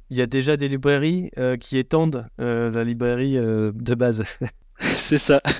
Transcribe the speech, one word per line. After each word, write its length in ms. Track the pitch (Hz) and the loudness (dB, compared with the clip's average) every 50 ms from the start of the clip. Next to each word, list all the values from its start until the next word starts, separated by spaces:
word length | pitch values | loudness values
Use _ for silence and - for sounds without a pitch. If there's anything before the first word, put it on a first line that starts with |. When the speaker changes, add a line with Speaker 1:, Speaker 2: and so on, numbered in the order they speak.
| - - | -14 -6
Speaker 1:
il 80 | 131 | -2
y 60 | 123 | -2
a 40 | 123 | 0
déjà 300 | 117 127 135 127 143 151 | 0 0 0 0 0 0
des 100 | 143 143 | 0 0
librairies, 640 | 139 139 135 131 143 143 139 147 160 175 180 180 - - - | -2 -2 0 2 2 2 2 2 0 0 -2 -4 -6 -6 -2
euh, 200 | 127 127 127 120 | -2 -2 -2 -4
qui 180 | - - 139 | -4 -2 -2
étendent, 500 | 131 131 - - 160 160 160 143 123 113 113 - - | -2 0 2 2 2 2 2 0 -4 -8 -10 -8 -6
euh, 320 | 120 120 117 117 117 117 | -4 -2 -2 0 -2 -2
la 100 | 110 117 | 0 -2
librairie, 540 | 117 117 120 117 123 120 120 120 131 139 135 | -2 -2 -2 -2 0 0 0 0 0 0 0
euh, 340 | 127 117 113 110 110 107 107 104 | 0 0 0 0 0 0 0 -2
de 200 | 113 120 117 120 | -4 -2 -2 0
base. 300 | 120 123 123 117 107 107 - - - | 2 2 2 2 0 -2 -6 -6 -8
<laughs> 220 | 123 110 - - - - - - | -8 -8 -10 -12 -20 -20 -12 -6
Speaker 2:
<laughs> 140 | - - - | -4 -2 -2
C'est 220 | - - - 151 143 | 0 0 2 2 2
ça. 220 | - - 143 139 - 147 - | 4 4 4 4 4 0 -2